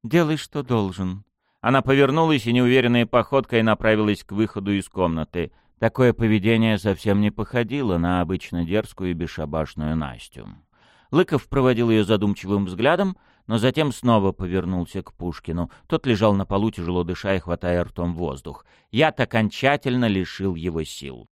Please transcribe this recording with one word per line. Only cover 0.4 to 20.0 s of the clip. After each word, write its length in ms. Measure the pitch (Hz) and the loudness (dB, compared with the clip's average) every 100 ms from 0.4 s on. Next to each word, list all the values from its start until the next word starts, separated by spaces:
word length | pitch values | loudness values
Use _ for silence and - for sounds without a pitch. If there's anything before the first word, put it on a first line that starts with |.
| - 143 | -4 -8
должен». 600 | 127 117 98 90 92 92 _ _ _ _ | 0 0 0 -2 -6 -6 _ _ _ _
Она 220 | 113 135 | 0 0
повернулась 640 | 123 139 135 151 160 147 110 | 4 4 4 4 2 2 2
и 60 | |
неуверенной 540 | 123 123 131 123 120 117 | 2 4 4 4 2 2
походкой 560 | 123 - 135 - 117 | 0 2 0 2 0
направилась 600 | 110 107 110 107 107 101 | 2 2 2 2 2 -2
к 80 | - | -4
выходу 400 | 98 110 - 98 | -2 -2 -2 -2
из 160 | 98 - | -2 -4
комнаты. 640 | 95 87 82 78 87 82 _ _ _ | -2 0 0 -4 -6 -6 _ _ _
Такое 340 | 113 - 127 | -2 4 2
поведение 640 | 110 113 107 101 113 113 104 | 4 2 2 2 2 2 0
совсем 420 | 104 95 107 101 | -2 -2 0 2
не 100 | 104 | 0
походило 680 | - 107 - 101 139 120 85 | -2 -4 -4 -4 -2 -2 0
на 240 | 87 90 | 0 0
обычно 440 | 85 92 - 87 | -2 -4 -6 -6
дерзкую 480 | 85 104 - - 92 | -2 -2 -4 -8 -6
и 20 | |
бесшабашную 800 | 85 82 - 76 80 76 - 78 80 | -4 -6 -8 -6 -6 -6 -6 -4 -4
Настю. 520 | 71 58 - - 50 - _ _ _ _ _ | -6 -12 -20 -18 -20 -20 _ _ _ _ _
Лыков 360 | 147 180 139 - | 0 2 -2 -2
проводил 420 | 135 131 117 120 | 2 2 2 2
её 120 | 110 | 2
задумчивым 600 | 101 107 101 101 95 101 | 4 2 2 -2 -2 -2
взглядом, 520 | 95 92 127 175 190 185 _ _ - | -2 0 2 2 0 -6 _ _ -4
но 120 | 113 | 0
затем 340 | 123 139 151 | 0 0 -2
снова 400 | - 123 113 95 | 0 2 4 2
повернулся 720 | - 92 92 87 90 82 95 | -2 -4 -2 -2 -4 -4 -10
к 100 | - | -12
Пушкину. 580 | - 87 82 - 85 85 - _ | -10 -8 -8 -8 -6 -6 -10 _
Тот 200 | 160 135 | -4 0
лежал 280 | 104 107 | 4 4
на 120 | 98 95 | 2 0
полу, 240 | 98 107 | 0 0
тяжело 340 | 101 85 90 | -4 -4 -2
дыша 300 | 85 90 98 | -2 -4 -2
и 40 | 95 | -2
хватая 460 | 90 87 87 87 | -2 -4 0 -2
ртом 300 | 87 - 87 | -2 -6 -6
воздух. 500 | 85 85 67 71 - _ _ _ | -4 -6 -8 -14 -18 _ _ _
Яд 300 | 110 156 - | 0 0 0
окончательно 840 | 117 117 107 - 135 143 135 123 | -2 0 0 0 0 0 0 0